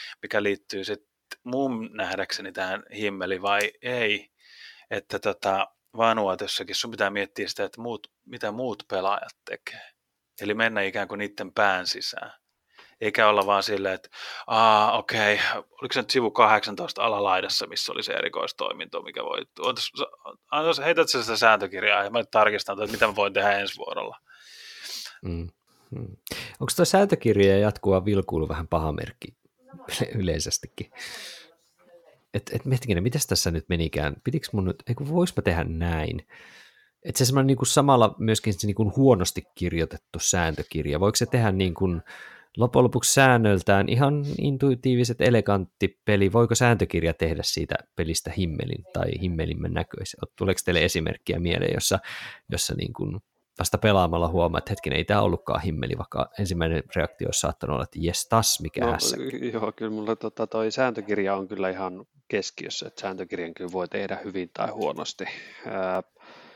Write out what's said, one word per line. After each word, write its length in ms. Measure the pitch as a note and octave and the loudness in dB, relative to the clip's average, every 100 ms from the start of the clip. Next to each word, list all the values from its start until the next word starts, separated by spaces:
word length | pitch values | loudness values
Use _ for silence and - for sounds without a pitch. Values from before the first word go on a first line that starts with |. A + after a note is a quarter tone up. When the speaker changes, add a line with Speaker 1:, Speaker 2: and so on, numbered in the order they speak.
| - - | -16 -14
Speaker 1:
mikä 200 | G#2+ G#2+ | -4 0
liittyy 420 | G2+ G2 - G2 | 0 -2 -6 -8
sit 180 | F#2+ G2+ _ _ - - | -8 -10 _ _ -20 -16
mun 460 | B2 C3 C3+ A2+ A2+ | -6 -2 -2 -2 -6
nähdäkseni 600 | G#2+ F2+ F#2+ F#2 - G2 | -6 -4 -4 -4 -6 -8
tähän 300 | F#2+ F#2 G2+ - | -6 -4 -6 -8
himmeli 480 | G#2 G#2 G2 F#2 F#2 | -4 -4 -2 -4 -2
vai 300 | G2 G2+ G#2 - | 0 0 0 -4
ei, 480 | B2 B2 G#2+ G#2 - _ _ - - - - | -6 -2 0 0 -4 _ _ -20 -20 -20 -10
että 280 | G#2 - G2 | -8 -6 -4
tota, 500 | G#2 - G2+ G2 - _ _ A2 | -4 -2 0 0 -2 _ _ 0
Vanuatuissakin 760 | A2+ A2+ G2 F#2 G2 - F#2 | 2 2 0 -2 -4 -6 -6
sun 160 | F#2 A#2 | -6 -6
pitää 200 | A2 G2+ | -2 -2
miettiä 380 | G2+ G2 - F#2 | -2 -6 -6 -8
sitä, 160 | - | -6
että 160 | G2 - | -8 -8
muut, 300 | A#2+ G#2+ - _ | -10 -10 -14 _
mitä 280 | - A#2+ G#2+ | -18 -8 -6
muut 320 | A2 B2+ G2 - | -6 -6 -8 -6
pelaajat 460 | F#2+ F#2+ G2+ - - | -4 -2 -2 -6 -16
tekee. 460 | - - - - - _ _ _ _ - | -12 -12 -12 -16 -20 _ _ _ _ -8
Eli 140 | G2+ | -4
mennä 280 | G#2+ A2+ G#2+ | 0 0 0
ikään 260 | G2 G#2 F#2+ | -2 -4 -6
kuin 100 | G#2 | -6
niitten 340 | G#2 - F#2+ | -8 -8 -6
pään 340 | - G2+ F#2 F2+ | 0 2 2 -4
sisään. 460 | - - - - - _ _ _ _ - - | -6 -8 -10 -14 -20 _ _ _ _ -20 -6
Eikä 280 | G#2+ A2 G#2+ | -2 4 6
olla 180 | G#2 G2 | 6 4
vaan 160 | G2 | 2
silleen, 320 | G2 G2 G2 | 2 -2 -2
että, 140 | F#2 - - - - - | -4 -10 -16 -14 -12 -2
"Aa, 520 | A2+ A2+ G#2+ G#2+ A2 | 4 6 6 4 2
okei, 420 | - A2+ G#2 G#2 - | 0 2 2 2 0
oliko 380 | A#2+ - - C3 | -2 -8 -12 -6
se 80 | C3+ | -4
nyt 100 | - | 0
sivu 200 | C3+ A2 | 2 2
kahdeksantoista 760 | - G#2+ G#2+ G#2+ G#2 F3 - | 6 6 6 2 -8 -8 -2
alalaidassa, 640 | A2+ G2+ G2+ F#2 G2 - G2 | -2 0 0 0 0 -4 -4
missä 260 | - - | -6 -6
oli 100 | - | -6
se 100 | - | -6
erikoistoiminto, 880 | - - - - - - - E2 - | -4 -4 -4 -8 -6 -6 -8 -10 -10
mikä 220 | - - | -10 -10
voi, 220 | - - - D2 | -6 -6 -8 -6
ootas, 320 | G#2 B2 - C3 - - - - - | -4 -4 -6 -8 -10 -12 -20 -18 -6
ootas, 260 | D3 D#3+ D3 | -2 0 0
heität 320 | D#3 E3 D3+ | 2 2 2
sä 120 | B2+ | 2
sitä 140 | A2+ A2 | -2 4
sääntökirjaa 680 | A2+ G#2+ F#2+ F#2+ G#2+ G2+ | 6 4 2 -2 0 2
ja 60 | G2+ | 0
mä 80 | A#2 | -2
nyt 120 | G#2 | 0
tarkistan, 520 | A2 G#2+ G#2 - G2 | 4 4 2 -4 -6
että 100 | G#2+ | -4
mitä 140 | A2 A2+ | 0 0
mä 100 | G#2 | 2
voin 160 | G2+ | 0
tehdä 200 | G2 G2+ | 2 2
ensi 240 | G2+ G2 - | 0 -2 -8
vuorolla." 400 | - - - - _ - - - - - - - - - | -8 -8 -8 -12 _ -20 -20 -20 -20 -16 -14 -12 -14 -12
Speaker 2:
Mm, 260 | F#2 E2+ E2+ _ _ _ - | -8 -8 -8 _ _ _ -14
mm. 260 | B2+ B2 - - - - - | -12 -12 -14 -12 -12 -12 -8
Onks 160 | C3+ - | -2 2
toi 100 | B2+ | 4
sääntökirja 640 | F#3+ G3+ - A#2 G2+ G2 | 4 4 2 4 6 6
ja 60 | G2 | 6
jatkuva 460 | G#2 - G2 F#2+ | 4 2 2 2
vilkuilu 440 | G2+ G2 - E2 D2+ | 4 0 0 -2 -2
vähän 200 | D#2 D#2+ | -4 -2
paha 240 | E2 D#2 | 0 0
merkki 440 | - - - - _ _ _ B3+ | -4 -8 -12 -18 _ _ _ _
<laughs> 420 | C4+ - - - A2+ | -20 -8 -6 -4 -2
yleisestikin? 720 | F2+ D#2 - - - - - - - - - - - _ _ _ _ - _ _ _ | 0 -2 -2 -6 -6 -14 -14 -14 -14 -14 -16 -18 -20 _ _ _ _ -20 _ _ _
Et, 160 | G2 - | -6 -4
et 120 | A#2 | -4
miettikää, 360 | C3 B2+ A#2+ F2 | 0 0 2 0
mitäs 260 | A2+ D3 - | 0 0 0
tässä 240 | F#2 F#2 | 0 0
nyt 180 | E2 - | -2 -2
menikään? 480 | E2+ D#2+ - D2 C#2 | 0 0 -2 -4 -4
Pitikö 220 | - D3+ - | -4 -4 -4
mun 120 | G#2 | -2
nyt, 180 | F#2 - - | -2 -4 -4
eiku, 200 | A#2+ C#3+ | -4 -2
voiks 240 | E3+ F3+ - | 0 0 0
mä 60 | |
tehdä 220 | F#2+ E2+ | 0 0
näin? 640 | - D#2+ E2+ D#2+ D#2+ E2 - - - - - _ _ _ | -2 -2 -2 0 -2 -6 -12 -20 -20 -20 -20 _ _ _
Et 140 | - - | -6 0
se 80 | |
semmonen 220 | B2 C3+ C3+ | 2 4 4
niinku 180 | C3 | 2
samalla 500 | C3 D3+ C#3+ B2+ A2 - | 2 4 6 6 6 2
myöskin 340 | A2+ G#2+ A2 | 0 2 0
se 140 | F2+ G#2 | -2 -2
niinku 260 | G2+ G#2 C3+ | 0 0 6
huonosti 460 | C3+ G2+ F2+ F#2 - | 6 6 4 -4 -8
kirjoitettu 640 | - F2 E2 D#2+ - _ E2+ | -4 -2 0 -2 -4 _ -4
sääntökirja, 800 | - F#2 E2 D2+ - D#2+ D2 D2+ | 0 2 2 -2 -4 -4 -2 2
voiko 160 | G2+ - | 2 2
se 100 | A#2+ | 2
tehdä 260 | B2 A2 | 2 2
niinku 340 | F#2 F#2 E2 F#2+ E2 - - - - _ - | 2 0 2 0 0 -6 -18 -20 -20 _ 0
loppujen 280 | A#2+ C3 | 4 6
lopuksi 280 | B2 A#2+ - | 6 4 2
säännöltään 760 | C#3 C3 A#2+ G#2+ F#2+ - G2 - | 6 8 8 6 4 4 4 4
ihan 360 | A#2 C#3 D3 C#3+ - | 4 4 2 -4 -2
intuitiiviset, 800 | C#3+ C3+ C#3 B2+ C3 B2 A#2+ A2+ | -2 2 2 2 2 2 2 2
elegantti 800 | B2 A#2 G2+ G2+ F2+ - F#2 - | 4 4 4 0 0 -2 -2 -2
peli, 280 | - G2+ G2 | 2 4 6
voiko 220 | A2+ A#2 | 6 4
sääntökirja 600 | A2+ A#2+ A2 F2+ E2+ E2 | 4 4 4 2 0 0
tehdä 280 | - E2 D#2+ | 0 0 -2
siitä 320 | - D#2+ D#2 - - - | -4 -4 -2 -4 -6 -6
pelistä 340 | D#2+ D#2+ - F#2+ | -4 -4 -4 -4
himmelin 480 | F2 C#2+ E2 - - | -2 -2 -6 -8 -6
tai 180 | - - - | -4 -2 -2
himmelimmän 520 | F#2 E2 D#2+ D#2+ E2+ | -2 -2 -2 -4 -4
näköisen? 460 | E2 - - F#2+ - | -4 -4 -8 -12 -10
Ot-, 80 | - - | -12 -2
tuleeko 240 | F#2+ F#2 | 0 0
teille 200 | - F2 | 2 4
esimerkkiä 540 | E2+ F2 D#2 - - F2+ | 4 2 -2 -4 -4 -2
mieleen, 360 | E2+ E2+ E2+ | 0 0 0
jossa, 240 | - - F#2+ - - - - - | 0 0 -2 -4 -14 -14 -16 -8
jossa 260 | - - | -4 -4
niinku 460 | - - - - G#2 _ _ _ - | -4 -6 -6 -6 -6 _ _ _ -6
vasta 200 | F#2+ G#2 | -2 2
pelaamalla 500 | G#2+ G2 E2+ E2+ E2 | 4 6 4 2 2
huomaa, 300 | F2 E2+ E2 | 2 2 0
että 120 | - | -4
hetkinen, 260 | G2 D2 D2 | -6 -2 -2
ei 80 | |
tää 180 | E2+ G#2 | 2 2
ollutkaan 380 | G2+ E2+ - - | 2 0 -2 -2
himmeli, 380 | F#2 D#2 - D#2+ | -2 -4 -4 -6
vaikka 320 | - - - - | -6 -6 -4 -4
ensimmäinen 440 | F#2 E2+ E2 D#2+ - F2+ | -2 0 0 0 -2 -2
reaktio 320 | D2+ - - | -4 -4 -4
olisi 120 | - | -2
saattanut 340 | D2 - C#2+ | -2 -4 -4
olla, 100 | C2+ | -4
että 140 | D2+ D#2+ | -4 -4
jes, 240 | E2 - - | -4 -2 2
tas, 320 | A2+ - - | 2 2 -2
mikä 240 | D#2+ - | -4 -2
Speaker 3:
No, 80 | - | -2
Speaker 2:
hässäkkä. 320 | - - - C3 - | 0 -2 -4 -6 -6
Speaker 3:
y-, 140 | B2 | -6
joo, 220 | A2 A2 | -4 -4
kyllä 180 | - A2 | -6 -8
mulla 260 | G#2+ G#2+ A2+ | -6 -4 -4
tota, 300 | A2 - A2 | -6 -6 -4
toi 240 | A2 A2 | -2 -2
sääntökirja 640 | C3+ B2+ A2+ G#2 G#2 F#2+ | 0 -2 -2 -4 -2 0
on 140 | G2 F#2+ | -2 -4
kyllä 220 | G2 F#2+ | -4 -4
ihan 360 | F#2 F#2 F#2 - _ - | -4 -8 -10 -18 _ -6
keskiössä, 580 | G2+ - - - - - | -4 -4 -10 -12 -10 -12
että 140 | - | -10
sääntökirjan 540 | G2 F#2+ F2 F2+ E2 | -8 -8 -8 -8 -8
kyllä 180 | E2 F2+ | -10 -8
voi 160 | F#2 F2 | -6 -4
tehdä 320 | G2+ G2 F#2+ | -6 -6 -8
hyvin 260 | G#2 F#2 F2 | -8 -8 -8
tai 180 | - F#2+ | -4 -6
huonosti. 540 | - D2+ C#2 - - F#2 - - - A2+ | -2 -4 -4 -8 -8 -10 -12 -16 -16 -10
Ää, 360 | G2 F#2 F#2 - _ - - - | -4 -2 -4 -6 _ -20 -20 -20